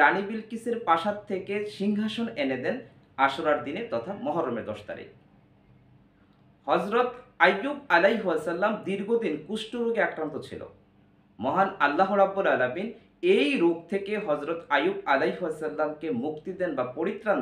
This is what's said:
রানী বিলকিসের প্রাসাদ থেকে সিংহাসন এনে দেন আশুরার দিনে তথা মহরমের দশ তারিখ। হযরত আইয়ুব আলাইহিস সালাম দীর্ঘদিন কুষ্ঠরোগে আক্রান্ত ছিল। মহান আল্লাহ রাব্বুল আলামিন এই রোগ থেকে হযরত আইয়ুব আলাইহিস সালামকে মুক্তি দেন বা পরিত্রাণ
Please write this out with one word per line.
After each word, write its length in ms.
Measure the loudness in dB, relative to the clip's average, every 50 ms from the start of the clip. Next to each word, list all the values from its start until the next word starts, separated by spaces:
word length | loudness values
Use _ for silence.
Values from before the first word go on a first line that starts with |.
রানী 200 | 6 6 6 4 0 -4
বিলকিসের 460 | -6 -8 -8 -8 -10 -8 -4 -4 -4 -2 2
প্রাসাদ 320 | 2 2 2 2 0 -2 -4 -6 -6
থেকে 280 | -6 -6 -4 -4 -4 -4 -6 -6 -6
সিংহাসন 520 | -2 -2 0 0 0 -2 -2 -2 -4 -4 -4 -2 -2 -2
এনে 140 | -2 -2 -2
দেন 160 | -2 -4 -4 -4 -8 -14 -20 -20 _ _ _ 0
আশুরার 420 | 2 2 2 0 0 0 0 0 0
দিনে 180 | -4 -6 -6 -6 -4 -4
তথা 180 | -4 -4 -6 -8 -6 -4
মহরমের 420 | -2 -2 -2 -2 -2 -2 -4 -4
দশ 140 | -6 -8 -10 -10
তারিখ। 240 | -12 -12 -12 -14 -16 -20 -20 _ _ _ _ _ _ _ _ _ _ _ _ _ _ _ _ _ _ _ _ _ _ _ _ _ _ _ _ _ 0
হযরত 420 | 0 0 0 0 0 0 0 0 -4 -8 -16 -18 _ 4
আইয়ুব 380 | 4 4 6 4 -2 -4 -6 -6 0 2 4
আলাইহিস 300 | 6 6 6 4 2 0 0 -2 0 -2 -4
সালাম 240 | -2 0 0 0 0 -2 -4 -4
দীর্ঘদিন 460 | -4 -4 -2 0 0 0 0 -2 -4 -4 -6
কুষ্ঠরোগে 580 | -8 -8 -8 -8 -6 -6 -2 -2 0 0 2 0 0
আক্রান্ত 280 | -2 -4 -6 -6 -6 -8 -10 -10
ছিল। 140 | -12 -14 -14 -16 -16 _ _ _ _ _ _ _ _ _ _ _ _ -6
মহান 300 | -4 0 2 2 2 2 2 2 2
আল্লাহ 240 | 2 4 4 2 4 6
রাব্বুল 340 | 4 4 4 4 2 2 2 4
আলামিন 320 | 4 2 0 -2 -4 -6 -8 -10 -12 -18 _ _ _ 4 4 6
এই 140 | 6 4 4 2 4 4
রোগ 140 | 4 2 0 -2 -4
থেকে 220 | -4 -4 -2 -4 -4 -4 -2 -2
হযরত 320 | -2 -2 -2 -4 -6 -6 -2 0 2
আইয়ুব 220 | 2 2 2 0 -2 0 2 2
আলাইহিস 260 | 4 2 0 0 -2 -4 -6 -4 -6
সালামকে 480 | -6 -6 -2 -2 -2 -2 -2 -4 -6 -4 -4 -4 -4
মুক্তি 280 | -4 -6 -6 -8 -10 -6
দেন 180 | -4 -4 -4 -2
বা 100 | -4 -4 -4 -4
পরিত্রাণ 440 | -4 -4 -4 -4 -2 0 0 0 0